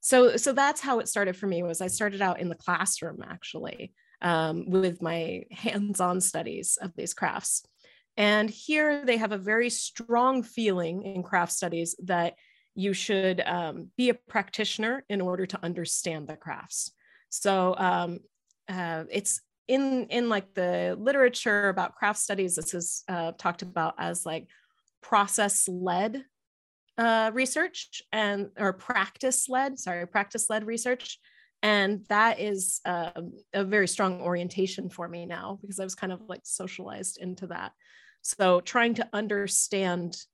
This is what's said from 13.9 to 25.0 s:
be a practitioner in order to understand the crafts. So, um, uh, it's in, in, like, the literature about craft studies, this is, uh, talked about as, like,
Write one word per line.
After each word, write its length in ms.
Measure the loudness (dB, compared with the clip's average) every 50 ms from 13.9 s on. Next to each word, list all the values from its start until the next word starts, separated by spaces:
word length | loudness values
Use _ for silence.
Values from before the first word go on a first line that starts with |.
| _
be 140 | 0 2 2
a 40 | 2
practitioner 920 | 0 _ _ -2 -2 -2 -2 -2 -4 -2 -2 -2 -2 -2 -2 -2 -4 -4 _
in 140 | -2 -2 0
order 240 | 0 0 -2 -2
to 180 | -4 -4 -6 -4
understand 640 | -4 -4 -4 -4 -4 -4 -4 -2 -4 -4 -6 -8 -10
the 80 | -12
crafts. 560 | -14 -10 -10 -10 -10 -10 -10 -8 -8 -8 -8 _ _ _ _ _ _ _ _
So, 440 | -10 -2 0 2 4 4 4 2 2 2
um, 420 | 2 2 2 2 0 -2 -4 -8 -12 _ _ _ _ _ _ _ _ -10
uh, 360 | -8 -6 -4 -4 -4 -6 -6 -4
it's 300 | -4 -2 -2 0 -2 -4 _ _ _ _ _
in, 400 | 0 2 2 2 2 2 0 -2 0
in, 200 | -2 0 0 2
like, 260 | 0 0 -2 -4 _
the 420 | -2 0 0 0 0 0 -2 -2 0
literature 680 | 0 0 4 6 6 4 4 2 0 2 2 4 4 2
about 280 | 2 2 -2 -2 -2
craft 240 | 0 0 0 0 0
studies, 340 | -2 -2 0 0 0 0 0
this 180 | -2 -4 -4 -4
is, 300 | -4 -4 -4 -6 -8 -6 -6
uh, 240 | -4 -4 -4 -4 -6
talked 300 | _ -2 -2 -2 -2 -8
about 320 | -6 -2 0 0 0 -2 -2
as, 260 | -4 -4 -4 -4 -4
like, 240 | -4 -6 -6 -8 _ _ _ _ _ _ _ _ _ _ _